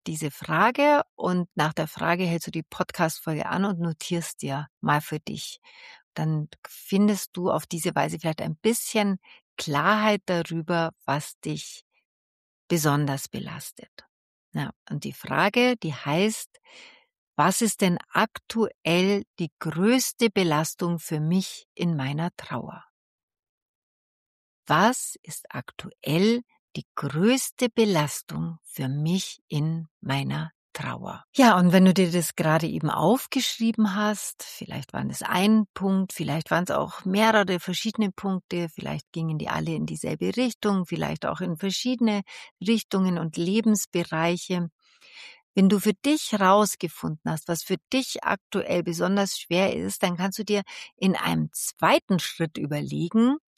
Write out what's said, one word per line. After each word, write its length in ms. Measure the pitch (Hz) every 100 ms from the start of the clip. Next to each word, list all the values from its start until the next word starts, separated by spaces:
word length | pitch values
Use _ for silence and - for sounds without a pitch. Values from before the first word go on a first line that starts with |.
| -
diese 260 | 156 151
Frage 720 | - 151 160 214 254 294 294 - -
und 340 | 180 180 175 -
nach 180 | 156
der 140 | 156 156
Frage 380 | - 160 175 180
hältst 220 | 165 -
du 40 |
die 120 | 160
Podcast-Folge 840 | 156 - 180 - 160 - - 151 -
an 180 | 175 196
und 140 | 175
notierst 640 | 170 160 - 175 160 -
dir 260 | 143 139 147 _
mal 200 | 156 147
für 180 | - 156
dich. 400 | - 160 - - _ - - - _
Dann 340 | - 156 156 151 - -
findest 680 | - - 196 208 202 - -
du 140 | 185
auf 160 | 156 -
diese 260 | 170 175
Weise 260 | 151 147 165
vielleicht 220 | 165 156
ein 140 | - 156
bisschen 640 | 220 233 - 226 202 190 _ - _ -
Klarheit 640 | - 143 165 214 214 208 -
darüber, 680 | 175 165 165 160 170 165 - -
was 340 | 143 - -
dich 440 | - 151 - - _ _ _ _ _ _ _ _ -
besonders 600 | 175 151 143 143 139 -
belastet. 640 | - - 117 - - - _ - _ _ _ _
Ja, 180 | 147 139 - -
und 140 | 147
die 100 | 139
Frage, 640 | 131 - 139 190 233 247 247
die 160 | 160
heißt, 680 | 139 - 156 208 220 - _ _ - - - _ _ _ -
"Was 260 | 156 190
ist 200 | 226 -
denn 180 | 190 175 -
aktuell 1120 | - 214 - - 226 220 - - 175 185 202 - -
die 140 | 165 -
größte 680 | 165 156 202 254 - - 233
Belastung 640 | 202 180 151 160 - 180 170
für 220 | - 151
mich 480 | 156 185 185 - - -
in 200 | 170 160
meiner 400 | 135 147 170 -
Trauer?" 480 | - 131 - - - _ _ _ _ _ _ _ _ _ _ _ _ _ _ _ _ _ -
Was 480 | 147 208 254 - -
ist 220 | - - -
aktuell 920 | 131 - - 196 - - 156 208 240 - _ _ -
die 100 | - -
größte 760 | 143 143 208 262 - - 247
Belastung 920 | - 220 170 147 - - 151 165 165
für 260 | - - 131
mich 500 | 143 156 185 - - -
in 400 | 151 156 165 160 _
meiner 500 | - 139 135 143 160 _ _
Trauer? 500 | - 127 120 - - -
Ja, 240 | - 247 185
und 140 | 180
wenn 140 | 185 185
du 80 |
dir 180 | 185 180
das 240 | 175 160 -
gerade 320 | 160 160 160
eben 220 | 156 151
aufgeschrieben 1080 | - 156 254 - 269 233 - 226 226 214 190
hast, 480 | 208 208 - -
vielleicht 480 | - - - - 135
waren 180 | 131 135
es 140 | 135
ein 440 | - 180 202 220 202
Punkt, 380 | - 190 190 190
vielleicht 400 | - 151 156 -
waren's 180 | 165 180
auch 360 | 143 143 - -
mehrere 560 | 196 220 220 190 180
verschiedene 500 | - 175 226 - 208
Punkte, 560 | - 202 185 - 175 165
vielleicht 420 | - 156 151 -
gingen 240 | 165 160 156
die 100 | -
alle 260 | 156 160
in 120 | 156 156
dieselbe 500 | 156 160 156 180 208
Richtung, 500 | 254 - 208 196 175
vielleicht 400 | 160 147 156 -
auch 140 | 156
in 160 | 180 160
verschiedene 680 | 196 185 240 247 226 208 190 - - -
Richtungen 580 | 185 226 - 196 185 175
und 180 | 165 156
Lebensbereiche. 1300 | 170 208 226 208 - 180 170 160 170 175 - 180 170 _ _ _ _ - - - _ -
Wenn 140 | 190
du 100 | 208
für 140 | 214
dich 440 | 202 285 302 - 208
rausgefunden 920 | 190 202 208 - 170 - 165 156 -
hast, 160 | 160 -
was 160 | 170
für 140 | - 190 -
dich 320 | 262 254 - -
aktuell 580 | 196 - 202 - 175
besonders 560 | 170 170 175 202 196 -
schwer 340 | - 175 190
ist, 300 | - 190 -
dann 140 | 185 175
kannst 220 | 190 190
du 40 |
dir 200 | 208 208 196 - - -
in 180 | 190 -
einem 340 | 175 165 156
zweiten 640 | - - - 165 285 - 185
Schritt 380 | - - 165 156
überlegen, 800 | 147 147 143 147 170 220 240 294 _